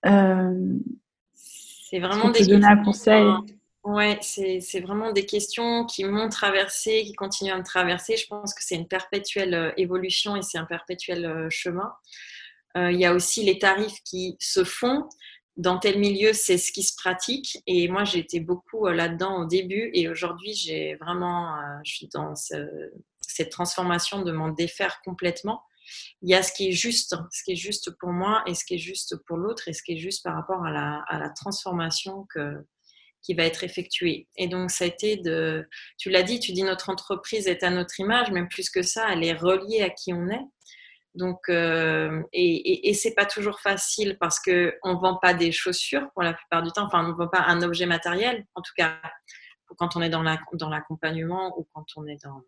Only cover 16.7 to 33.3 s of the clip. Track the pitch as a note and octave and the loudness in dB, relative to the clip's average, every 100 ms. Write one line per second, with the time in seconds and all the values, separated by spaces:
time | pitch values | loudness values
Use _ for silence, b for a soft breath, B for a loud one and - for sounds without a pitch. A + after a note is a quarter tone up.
16.7 | - F3+ - F#3 F#3 - C4+ C#4 - - | -2 -2 -2 -4 -2 -4 -4 -6 -10 0
17.7 | F3+ F3 F#3 G3+ F3+ E3 F3 E3 F3+ _ | 2 2 0 0 0 -2 -4 -2 -4 _
18.7 | A3 G#3 E3+ E3+ E3 F#3+ F#3+ E3 F3+ F3+ | -2 0 2 0 0 -2 -2 0 0 0
19.7 | G3 A#3 F3+ E3 E3 F3 E3+ F#3+ G#3 D#3+ | -4 -2 0 0 -2 -6 -6 -10 -8 -6
20.7 | D#3+ D#3 D3+ D#3+ F3+ F3 F3 E3+ D3+ C#3+ | -6 -6 -8 -6 -4 -2 -4 -4 -8 -10
21.7 | C#3+ D3+ - - D3+ D3+ D3+ - D#3 D3 | -12 -10 -12 -10 -8 -8 -8 -8 -8 -8
22.7 | D#2 - - - _ - - D#3+ - F3 | -10 -14 -16 -20 _ -12 -6 -6 -4 -4
23.7 | - F3+ F3 - G3+ F3+ D#3+ D#3+ D#3+ E3+ | -2 0 0 -2 -4 -4 -2 -4 -2 -4
24.7 | - F#3+ - - F3+ F3 E3+ G3+ A#3 _ | -2 -4 -4 -12 -4 -2 -2 -6 -8 _
25.7 | B B B B B F3+ F#3 F#3 - G3 | B B B B B 4 4 4 -2 -2
26.7 | F3 A#3 A3+ - E3+ E3 - - F3+ F3+ | 0 0 0 -2 -6 -6 -10 -6 -6 -4
27.7 | G#3 - - F3+ F3 F#3+ A3 G3 F3 - | -6 -8 -10 -6 -2 2 0 0 -6 -4
28.7 | F3+ E3 F#3+ - E3 _ E3 F#3+ A3+ - | -6 -6 -8 -8 -10 _ -6 -4 -6 -8
29.7 | D#3+ - E3 E3+ G3 F3 D#3+ D#3+ F#3+ E3 | -10 -8 -8 -6 -6 -6 -6 -4 -4 -4
30.7 | D3 D3 D3 - D#3+ D3 D3 G3+ G3 G3 | -4 -4 -6 -6 -6 -6 -10 -8 -8 -4
31.7 | F3 E3 D#3+ F#3+ G3 G3 E3 D3 D3 D3 | -4 -2 -4 -6 -12 -10 -8 -8 -8 -14
32.7 | _ _ _ _ _ - | _ _ _ _ _ -6